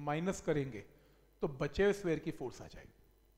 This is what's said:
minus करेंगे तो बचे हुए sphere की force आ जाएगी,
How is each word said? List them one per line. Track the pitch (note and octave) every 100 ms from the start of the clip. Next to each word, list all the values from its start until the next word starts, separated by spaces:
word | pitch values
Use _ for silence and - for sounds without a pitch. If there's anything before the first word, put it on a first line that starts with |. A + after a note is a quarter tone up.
minus | D3 D3+ F3+ F#3
करेंगे | - D3+ C3+ G#2 G2+ - - - - _
तो | G3+ C3+
बचे | D3 -
हुए | G3+
sphere | G3+ F#3 D3+
की | E3
force | - B2+ -
आ | -
जाएगी, | F2+ - - - - _